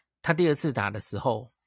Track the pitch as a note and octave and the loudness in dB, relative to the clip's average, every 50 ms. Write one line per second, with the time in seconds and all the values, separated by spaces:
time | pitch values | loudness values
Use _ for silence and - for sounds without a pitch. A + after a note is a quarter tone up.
0 | _ _ _ _ - - D#3+ D#3+ F3 D#3+ D3 - - D3+ B2 - G2 G2+ G#2 G#2 | _ _ _ _ -4 -2 2 4 4 4 4 2 0 0 0 0 -2 -2 -2 -6
1 | - - - G2 - C3 A2+ G#2+ A#2 - _ _ _ | -8 -6 -6 -2 -2 -2 -2 -2 -6 -10 _ _ _